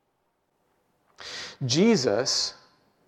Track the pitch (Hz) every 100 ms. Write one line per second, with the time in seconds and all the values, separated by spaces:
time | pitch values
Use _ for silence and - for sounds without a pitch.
0 | _ _ _ _ _ _ _ _ _ _
1 | _ - - - - - 131 139 220 208
2 | 123 104 131 - - - _ _ _ _